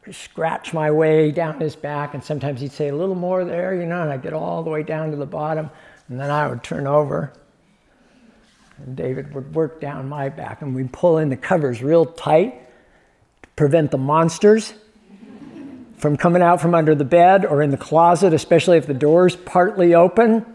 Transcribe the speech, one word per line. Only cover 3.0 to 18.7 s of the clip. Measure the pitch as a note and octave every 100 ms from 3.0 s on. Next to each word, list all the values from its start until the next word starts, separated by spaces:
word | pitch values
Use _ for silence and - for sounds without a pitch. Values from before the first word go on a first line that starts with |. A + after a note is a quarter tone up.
| F#3+
more | F#3 F3+ F#3
there," | F3+ E3+ F#3
you | F#3 E3+
know, | F3
and | D#3
I'd | C3+
get | D3+
all | D#3 F3 E3+
the | E3
way | D#3
down | D3+ D#3 D#3
to | D3
the | C#3
bottom, | D#3 D3+ D#3 D3+ - - _ -
and | B2+
then | C#3+
I | D3 C#3+
would | A#2+
turn | - D#3+ C#3
over, | D3 C#3+ D#3 C#3+ - _ _ _ _ _ _ _ _ _ _ _ _ _ -
and | C3+ C3
David | C3 C3 C#3+
would | C#3+ C#3+
work | D#3 D#3 -
down | C#3+ D3 C3+
my | D3 C#3
back, | D3+ - -
and | C#3+
we'd | C3 C3
pull | - F3 D#3+
in | D#3
the | B2+
covers | - F3+ C#3+ A#2
real | C3+ E3 D#3+
tight | - D3 D#3 A3+ - - _ _ _ _ _ _ _
to | - -
prevent | D3 E3 D3
the | C#3
monsters | C3+ D#3 E3 - G#3 A3 G#3+ - _ _ _ - - - - - - - - -
from | D3 D3
coming | F3 F3
out | F3 F3
from | E3
under | E3+ D#3
the | D3+
bed | C3+ E3+ F3 G3
or | F#3 D3
in | D3
the | C3+
closet, | - D#3 E3+ E3+ F#3+
especially | D#3 - E3+ -